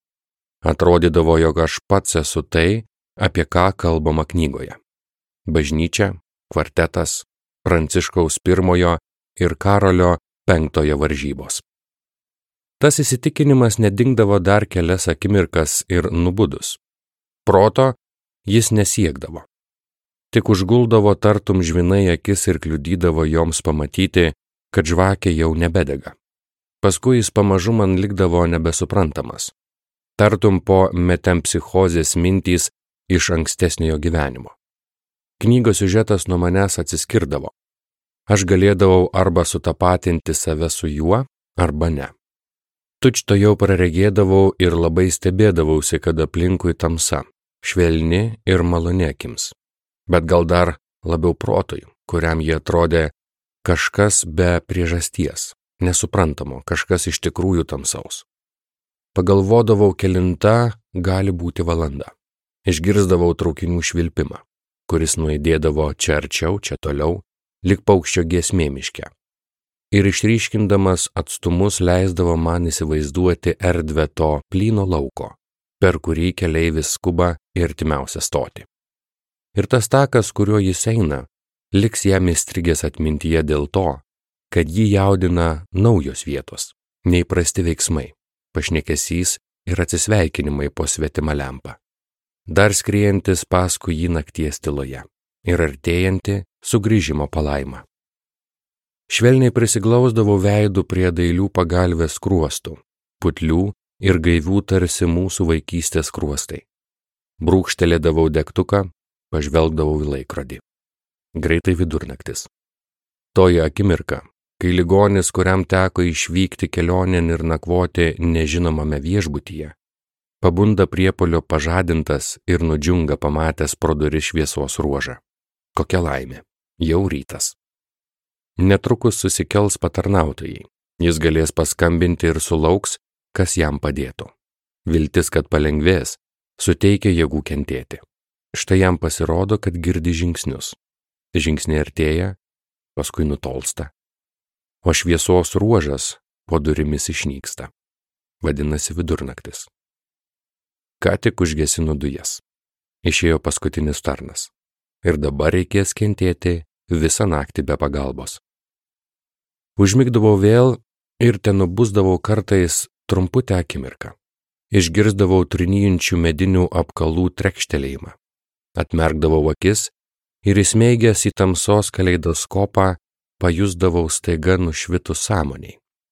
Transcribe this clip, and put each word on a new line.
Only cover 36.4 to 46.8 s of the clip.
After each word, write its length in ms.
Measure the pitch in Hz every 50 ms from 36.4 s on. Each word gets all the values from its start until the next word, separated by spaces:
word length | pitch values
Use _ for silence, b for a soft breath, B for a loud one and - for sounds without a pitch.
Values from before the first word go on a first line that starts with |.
| 87
manęs 340 | 87 90 95 98 95 - - 80
atsiskirdavo. 720 | - - 78 - - - 110 80 69 73 69 67 - - _ _ _ _ _ _ _ _ _ _ _ _ _ _ -
Aš 160 | 104 98 98
galėdavau 640 | 87 98 92 95 101 101 90 98 95 92 92 90 - -
arba 300 | 95 90 95 82 90 85 -
sutapatinti 880 | - 80 - 87 80 - 92 90 90 87 - 92 85 78 - - 78
save 320 | - - 82 80 78 82 80
su 240 | - - - 78 73
juo, 300 | 73 78 85 98 120 135 - _ _ _ _ _
arba 320 | - 87 78 73 76 82 82
ne. 220 | 80 69 67 - - _ _ _ _ _ _ _ _ _ _ _ _ _ _ _ _ _
Tučto 320 | - 131 - - - - 101
jau 220 | 98 101 104 104
praregėdavau 960 | - 101 95 95 87 92 87 80 90 98 104 95 107 98 95 95 98 98 95 - -
ir 160 | 92 87 85
labai 320 | 85 85 82 80 90 92 92
stebėdavausi, 920 | - - - 95 90 95 107 104 87 82 78 78 78 78 73 - - 78 -
kad 160 | 87 80 80
aplinkui 560 | 80 76 - 85 87 90 92 87 - 87 82
tamsa, 480 | -